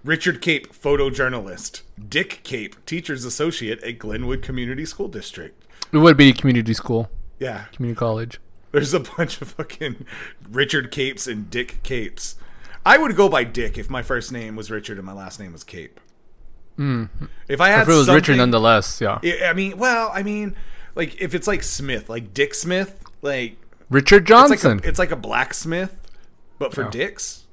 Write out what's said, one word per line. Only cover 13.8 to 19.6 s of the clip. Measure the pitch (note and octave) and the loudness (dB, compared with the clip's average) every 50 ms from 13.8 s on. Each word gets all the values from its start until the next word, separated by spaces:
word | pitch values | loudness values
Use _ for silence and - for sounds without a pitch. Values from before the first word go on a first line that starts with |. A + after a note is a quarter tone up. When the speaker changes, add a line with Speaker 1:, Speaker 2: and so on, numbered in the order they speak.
| G#2 - | -6 -6
Speaker 1:
my | C3 B2+ | -6 -6
first | A#2 - C3 A#2+ A2+ - | -4 -4 -6 -6 -6 -8
name | B2+ A#2+ A2+ A2 G#2+ | -12 -12 -12 -12 -12
was | A2 G#2 G2+ | -12 -10 -10
Richard | A2+ G#2+ G#2 - G#2+ | -10 -10 -8 -10 -12
and | G2 F#2+ | -12 -12
my | F#2+ G2 | -14 -14
last | G2 F#2+ F#2 - - | -14 -16 -16 -16 -16
name | G2+ F2+ E2 | -16 -16 -16
was | D#2 - | -18 -20
Cape. | - - F2+ D#2 - _ - _ _ _ _ _ - - _ - - - - - - - | -18 -16 -16 -18 -18 _ -20 _ _ _ _ _ -20 -20 _ -18 -18 -18 -18 -20 -16 -8
Speaker 2:
Mm. | - C#3+ C#3 B2+ A#2 A2+ - - - D3 - - - - | -6 -4 -2 -2 -4 -4 -6 -8 -10 -10 -8 -10 -12 -6
Speaker 1:
If | - C#3 C#3 | -6 -2 2
I | F3 F#3+ | 2 4
had | G#3 A3+ A3 | 4 4 6
Speaker 2:
If | - | 6
it | E3 | 6
was | D#3 C3+ - | 6 8 8
Richard | - D#3 - | 6 6 6
Speaker 1:
something | - C#3 B2+ | 6 4 4
Speaker 2:
nonetheless, | B2 B2 A#2 A2+ A2 A#2 A2+ G#2 G2 - - - | 4 4 4 4 6 6 6 6 4 0 -4 -2
yeah. | A#2+ G2+ G#2 - - | -2 -2 -2 -2 -2
Speaker 1:
I, | E3+ F3 - F#3 F3 | -2 -2 0 0 0
I | E3 | 0
mean, | F#3 | 0